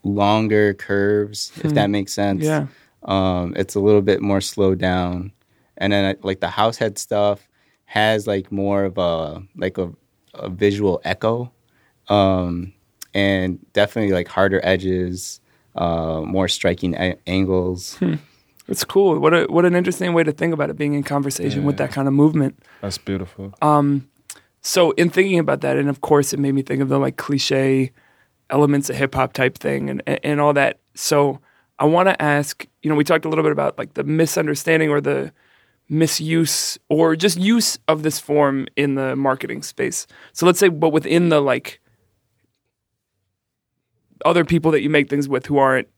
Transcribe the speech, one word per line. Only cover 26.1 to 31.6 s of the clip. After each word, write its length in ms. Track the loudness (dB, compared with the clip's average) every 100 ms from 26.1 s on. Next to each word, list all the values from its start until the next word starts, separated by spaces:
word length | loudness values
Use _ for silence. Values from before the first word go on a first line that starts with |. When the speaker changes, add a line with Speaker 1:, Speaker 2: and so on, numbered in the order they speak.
| 2 2
Speaker 2:
it 60 | -2
made 140 | 0
me 100 | 0
think 180 | -2 -4
of 60 | 0
the, 100 | 0
like, 180 | 0 -4
cliche 720 | -4 -2 0 0 2 2 0 _ _ _ _ _ _
elements 380 | 2 4 2 -2
of 60 | -2
hip 180 | -2
hop 180 | 0 -2
type 240 | 0 -2 0
thing 300 | -4 -4 -4
and, 120 | -8 -6
and, 140 | -4
and 180 | -2 0
all 120 | 2
that. 260 | 4 0 -2 _
So 460 | -10 0 2 2 -2 _ _